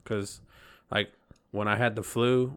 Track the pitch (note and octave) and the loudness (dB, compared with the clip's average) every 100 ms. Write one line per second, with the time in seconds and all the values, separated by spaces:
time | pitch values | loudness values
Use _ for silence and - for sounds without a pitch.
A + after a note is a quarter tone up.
0 | - G#2+ G2+ - - - - - - G#2 | -6 -4 -4 -10 -20 -20 -20 -20 -4 -2
1 | G2 _ - - _ G2+ G#2 G#2 A#2+ G#2+ | -2 _ -20 -20 _ -2 0 2 0 -2
2 | - A#2 A#2+ B2+ B2+ | -4 0 4 4 2